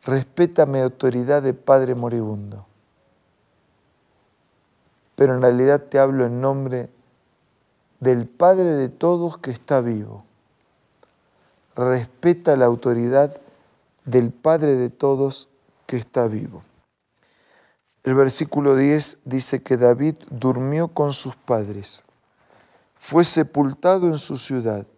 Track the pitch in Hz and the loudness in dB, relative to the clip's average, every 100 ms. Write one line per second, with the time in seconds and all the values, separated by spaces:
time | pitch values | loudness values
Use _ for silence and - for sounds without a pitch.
0 | - 135 131 - 175 170 147 135 127 127 | -2 -4 -4 0 0 2 2 2 -2 -2
1 | 131 123 123 147 135 127 - 135 127 123 | -2 -2 -2 0 0 -6 2 2 2 -4
2 | 120 117 107 107 101 101 95 _ _ _ | -4 -6 -6 -8 -12 -16 -20 _ _ _
3 | _ _ _ _ _ _ _ _ _ _ | _ _ _ _ _ _ _ _ _ _
4 | _ _ _ _ _ _ _ _ _ _ | _ _ _ _ _ _ _ _ _ _
5 | _ - 139 127 127 123 131 147 - 143 | _ 0 2 4 4 4 2 2 0 2
6 | 135 135 123 120 135 139 135 123 120 _ | 2 2 -2 -2 -2 -2 -6 -8 -10 _
7 | _ _ _ _ _ _ _ _ _ _ | _ _ _ _ _ _ _ _ _ _
8 | 127 123 117 _ 175 185 180 151 127 - | 0 0 -2 _ 4 4 2 0 -2 -2
9 | 170 175 170 165 - 120 - 139 120 110 | 0 0 -2 -8 -12 -12 -2 -2 -2 -6
10 | 107 104 - _ _ _ _ _ _ _ | -8 -16 -20 _ _ _ _ _ _ _
11 | _ _ _ _ _ _ _ - 123 127 | _ _ _ _ _ _ _ -6 -2 -2
12 | 117 _ 170 170 170 139 123 117 123 117 | -4 _ 0 0 2 2 2 2 -2 -2
13 | 120 135 143 147 - _ _ _ _ _ | 0 2 0 -2 -20 _ _ _ _ _
14 | - 127 123 - 156 160 151 135 123 - | 0 0 0 -2 0 0 2 0 -2 -2
15 | 139 135 135 135 - _ _ _ - 127 | -2 0 -2 -4 -16 _ _ _ -8 -8
16 | 110 - 117 107 - 92 _ _ _ _ | -6 -2 -2 -4 -10 -16 _ _ _ _
17 | _ _ _ _ _ _ _ _ _ _ | _ _ _ _ _ _ _ _ _ _
18 | - 131 135 - 147 143 143 135 139 151 | -2 2 2 2 -4 0 2 4 4 2
19 | 147 - - 131 127 131 - 127 123 123 | 0 -6 -8 -4 -4 -4 -2 2 4 4
20 | 147 156 - 127 127 123 131 151 170 165 | 0 -4 -12 -4 -2 -2 -2 -4 -4 -2
21 | 147 135 131 - - 117 104 101 101 - | -2 -2 -6 -12 -4 -4 -4 -10 -12 -14
22 | _ _ _ _ _ _ _ _ _ _ | _ _ _ _ _ _ _ _ _ _
23 | - 156 170 - 151 - 143 135 180 190 | -2 2 4 2 0 0 -2 0 0 2
24 | 175 156 - 139 - 131 113 104 98 | 0 -2 -4 -4 -4 -4 -4 -6 -10